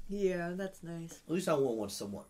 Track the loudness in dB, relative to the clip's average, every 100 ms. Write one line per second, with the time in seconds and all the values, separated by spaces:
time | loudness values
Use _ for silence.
0 | -4 2 2 2 -2 -2 -4 -6 -10 -8
1 | -8 -10 -2 0 4 4 4 2 -2 -4
2 | -6 -8